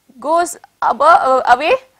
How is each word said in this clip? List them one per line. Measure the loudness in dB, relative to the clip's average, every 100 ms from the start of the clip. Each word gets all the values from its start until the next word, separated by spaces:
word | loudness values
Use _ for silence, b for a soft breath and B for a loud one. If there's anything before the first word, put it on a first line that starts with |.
| _ -12
Goes | -4 -2 -4 -8 _ -6
above, | -4 0 2 2
uh, | 2 0 2
away, | 0 0 -4 _